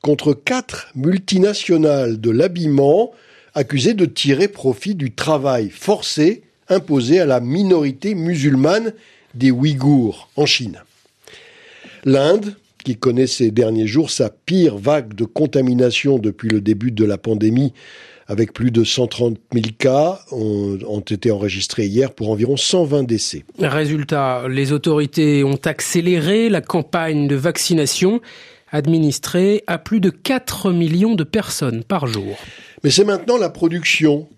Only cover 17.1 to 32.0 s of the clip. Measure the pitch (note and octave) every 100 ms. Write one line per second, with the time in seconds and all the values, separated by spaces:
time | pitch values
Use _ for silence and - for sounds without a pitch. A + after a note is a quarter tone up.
17.1 | G2 A2+ A2 G#2+ A#2+ C#3 - - - -
18.1 | - - G#2 A2+ - B2 A#2 A2 - A#2+
19.1 | - A#2+ A2 _ A2+ A2 A2 C3+ C3+ D#3+
20.1 | F#3+ - C3 G#2+ G#2 G2+ G2 G#2 G#2 -
21.1 | G#2 A#2+ G2+ G2+ F#2+ - - G2+ G#2+ C3
22.1 | - G#2+ G#2+ A#2 C#3 - F#3 D#3 C#3+ B2
23.1 | A2 - D3+ - - E3+ C#3+ D3 D3+ C#3+
24.1 | D3 C3+ B2+ B2+ C3 C3+ D3 E3 D3+ D3
25.1 | - D3+ C#3+ C#3 C#3 E3+ D3+ - E3+ E3+
26.1 | F3 D#3 G#3+ A3+ F#3 - F3+ C#3+ F3+ D#3+
27.1 | D3+ C#3+ C#3 D#3+ E3 - E3 C3+ - F#3
28.1 | A#3 - - - - _ D3+ D3 E3 D3+
29.1 | C#3 - F3 F#3+ G#3 - E3+ - A3 F3+
30.1 | - - C4 - - G3 F3 E3 E3+ A3
31.1 | G#3 D3+ G#3+ F#3+ - C#3 A2+ - F#3